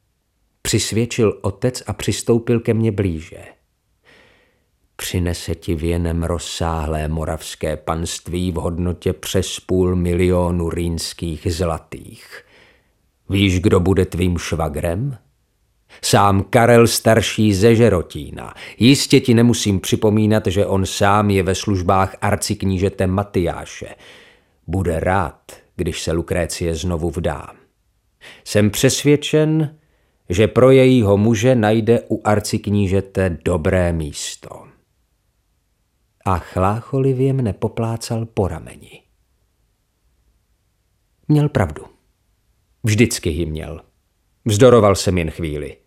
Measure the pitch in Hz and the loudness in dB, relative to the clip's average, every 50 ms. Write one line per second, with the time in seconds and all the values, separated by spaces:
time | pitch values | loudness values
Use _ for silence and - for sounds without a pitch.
0 | _ _ _ _ _ _ _ _ _ _ _ _ - - - 107 - - 98 110 | _ _ _ _ _ _ _ _ _ _ _ _ -6 -2 -2 -2 -2 -2 -4 -4
1 | 120 117 - - 113 101 - - - 98 - - - 127 - - - - - - | -4 -4 -2 0 0 0 0 -2 -6 -6 -6 -4 -4 -4 -4 -6 -10 -10 -10 -8
2 | - - 101 - - - 117 117 117 - 120 113 - 120 107 110 113 113 98 101 | -4 -6 -6 -4 0 0 0 0 0 0 -2 -2 0 0 0 0 0 -2 0 0
3 | 98 92 82 78 80 - - - - - - _ _ _ _ _ _ _ _ _ | -2 -2 -4 -6 -10 -14 -20 -20 -20 -20 -20 _ _ _ _ _ _ _ _ _
4 | _ _ _ _ _ _ _ _ _ _ _ _ _ _ _ _ _ _ _ - | _ _ _ _ _ _ _ _ _ _ _ _ _ _ _ _ _ _ _ -14
5 | - - - 90 87 87 85 - - - 82 - - - 85 76 80 85 85 87 | -8 -4 -4 -2 -2 -2 -4 -6 -6 -8 -8 -8 -6 -6 -4 -2 -2 -2 -2 0
6 | 85 85 82 82 82 82 87 82 - - - - 85 82 82 80 76 76 78 78 | -2 -2 -2 -2 -2 -2 -4 -4 -6 -8 -6 -4 -4 -2 -2 -4 -4 -4 -4 -4
7 | 78 78 80 80 78 80 82 78 - - - - 85 80 76 73 - - 82 82 | -4 -4 -4 -4 -4 -6 -6 -8 -10 -14 -12 -8 -6 -6 -6 -6 -4 -6 -4 -4
8 | 85 - - - - - 80 90 90 92 80 85 82 90 82 80 87 90 87 - | -4 -6 -8 -10 -10 -8 -6 -4 -4 -4 -4 -4 -4 -6 -4 -4 -4 -4 -4 -4
9 | - 92 90 - - - - 95 90 - - - - - 92 92 90 90 90 90 | -4 -4 -4 -6 -6 -6 -4 -4 -4 -4 -8 -10 -6 -2 0 0 2 2 0 0
10 | 87 87 87 87 92 90 90 90 90 87 90 87 85 85 80 87 85 85 85 82 | 0 0 0 0 2 2 2 2 0 0 -2 -2 -4 -4 -4 -4 -4 -4 -4 -6
11 | - - - - 87 82 78 78 - 95 82 80 90 82 78 76 - - - - | -8 -10 -10 -10 -8 -8 -8 -6 -4 -4 -4 -2 -2 -4 -4 -6 -8 -14 -18 -18
12 | - - 113 - - - - - - _ _ _ _ _ _ _ _ _ _ _ | -18 -18 -20 -20 -20 -20 -20 -20 -20 _ _ _ _ _ _ _ _ _ _ _
13 | _ _ _ _ _ - 95 101 101 95 90 90 85 107 107 92 85 95 98 95 | _ _ _ _ _ -2 0 2 4 4 4 2 2 4 4 4 4 2 2 2
14 | 92 92 - 87 92 90 87 85 - - 87 78 80 78 73 73 78 85 85 101 | 0 0 0 -2 0 0 -2 -2 -4 -6 -4 -4 -4 -4 -4 -4 -4 -4 -4 -4
15 | 131 143 127 - _ _ _ _ _ _ _ _ _ _ _ _ _ _ - - | -4 -6 -8 -10 _ _ _ _ _ _ _ _ _ _ _ _ _ _ -16 -10
16 | - - - 107 101 101 98 98 95 - - 120 117 117 120 117 120 113 - - | -4 2 2 4 4 4 2 0 0 2 2 4 4 6 6 6 6 4 2 0
17 | - 117 110 113 - - - - 107 107 98 90 104 117 113 107 120 107 95 85 | 2 2 4 2 2 -2 0 0 2 2 2 4 4 4 6 6 4 4 2 0
18 | 78 - - 76 69 76 - - - - - - - - - - 104 127 143 135 | -2 -6 -10 -14 -12 -12 -14 -14 -14 -16 -16 -18 -20 -10 -2 2 4 4 4 4
19 | - - 143 131 - - 117 113 120 120 113 - - 104 98 92 - - 110 87 | 4 4 4 4 4 4 4 4 6 4 2 2 0 0 0 0 -2 -2 -2 0
20 | - 107 104 110 107 107 110 107 - 101 92 101 95 85 98 98 95 - - - | 2 2 2 2 2 2 2 2 0 0 0 0 0 0 0 -2 -2 -2 -2 0
21 | 101 98 101 107 104 101 98 95 90 92 95 - - 107 101 92 87 92 98 95 | 2 2 4 4 2 2 2 2 2 0 -2 -2 -2 -2 -2 -2 0 2 2 2
22 | 98 98 - - - 104 104 - - - 101 - 95 98 95 90 98 95 - - | 2 0 -2 -4 -2 -2 -2 -2 -2 -4 -4 -4 -2 -2 -2 0 0 -2 0 0
23 | 98 92 92 101 101 - - 98 85 80 71 73 - - - - - - - _ | -2 0 0 -2 -2 -2 -2 -2 -2 -2 -4 -8 -12 -16 -16 -18 -18 -18 -20 _
24 | - - - - - _ _ _ _ _ _ _ - - 85 95 85 85 80 80 | -20 -20 -20 -20 -20 _ _ _ _ _ _ _ -10 -6 -4 -4 -2 -2 -2 -2
25 | 78 90 92 98 87 71 - _ _ - - - _ _ _ - 82 80 76 - | 0 0 0 0 0 -4 -6 _ _ -20 -20 -20 _ _ _ -6 -6 -6 -6 -6
26 | - 85 80 85 82 - 87 87 82 80 - - 87 82 82 80 82 90 87 80 | -6 -4 -4 -4 -4 -4 -2 -4 -4 -4 -4 -6 -4 -4 -4 -4 -4 -4 -4 -2
27 | 82 85 80 87 80 87 73 71 - - - _ _ _ _ _ _ _ _ _ | -4 -4 -4 -4 -4 -4 -6 -8 -12 -18 -20 _ _ _ _ _ _ _ _ _
28 | _ _ _ _ - - - - - - - 104 107 104 - - - 131 - - | _ _ _ _ -20 -20 -20 -20 -8 -2 0 2 2 0 0 2 2 2 2 2
29 | - 143 147 143 - - - 151 156 156 156 160 156 143 - _ _ _ _ _ | 2 2 2 2 2 0 0 0 2 2 2 0 0 -2 -6 _ _ _ _ _
30 | _ _ _ _ _ - 90 95 113 104 - 113 123 131 135 131 131 131 131 123 | _ _ _ _ _ -4 0 2 2 2 4 4 6 6 8 8 6 6 4 4
31 | 107 98 101 98 107 117 117 98 113 131 131 120 104 104 110 117 107 113 117 113 | 4 4 4 4 4 2 2 2 2 2 2 4 2 2 2 2 2 2 2 2
32 | - - 110 - - 104 104 104 101 - - 98 - 101 101 101 101 92 95 98 | 0 -4 -6 -4 0 0 0 0 0 -2 -4 -4 -2 0 0 0 2 2 0 -2
33 | 95 - - 98 95 92 82 76 - - 92 85 78 95 92 92 87 87 82 80 | -2 -2 -2 -2 -2 -2 -2 -4 -4 -2 -2 0 0 0 2 2 2 0 -2 -2
34 | 78 71 - - - - - - - - - - - - _ _ _ _ _ _ | -4 -6 -10 -12 -12 -12 -14 -16 -18 -20 -20 -20 -20 -20 _ _ _ _ _ _
35 | _ _ _ _ _ _ _ _ _ _ _ _ _ _ _ _ _ _ _ _ | _ _ _ _ _ _ _ _ _ _ _ _ _ _ _ _ _ _ _ _
36 | _ _ _ _ - 98 92 90 - - - - 92 98 107 117 - - 135 135 | _ _ _ _ -4 -2 -2 -2 -4 -6 -2 0 0 0 0 -2 -6 -4 -2 0
37 | 131 135 131 123 131 139 131 135 123 104 90 - - 107 - - 113 113 113 113 | 0 0 0 0 0 0 0 0 -2 -2 -4 -4 -6 -6 -4 -4 -6 -4 -6 -6
38 | - - 120 113 113 110 - - 98 82 82 76 57 58 - 71 - - - - | -6 -6 -6 -6 -6 -4 -2 -2 -2 -2 -2 -8 -14 -16 -20 -20 -20 -20 -20 -20
39 | _ _ _ _ _ _ _ _ _ _ _ _ _ _ _ _ _ _ _ _ | _ _ _ _ _ _ _ _ _ _ _ _ _ _ _ _ _ _ _ _
40 | _ _ _ _ _ _ _ _ _ _ _ _ _ _ _ _ _ _ _ _ | _ _ _ _ _ _ _ _ _ _ _ _ _ _ _ _ _ _ _ _
41 | _ _ _ _ _ - 151 147 147 143 - - 98 76 - - - - _ _ | _ _ _ _ _ 0 2 2 2 2 2 0 0 0 -2 -10 -18 -20 _ _
42 | _ _ _ _ _ _ _ _ _ _ _ _ _ _ _ _ - 107 104 107 | _ _ _ _ _ _ _ _ _ _ _ _ _ _ _ _ -4 -2 2 2
43 | 120 - - - - 90 76 78 85 76 78 78 78 76 78 78 - _ _ _ | 2 2 0 -4 -6 -4 -4 -4 -4 -6 -6 -8 -10 -12 -14 -16 -18 _ _ _
44 | _ _ _ _ _ _ _ _ - 117 104 101 135 123 120 117 104 101 98 - | _ _ _ _ _ _ _ _ -4 0 2 6 6 6 8 6 6 4 2 2
45 | - 104 90 90 82 78 - - 85 76 73 73 71 69 - _ _ | 0 -2 -2 -2 -2 -4 -6 -8 -8 -8 -8 -8 -10 -12 -14 _ _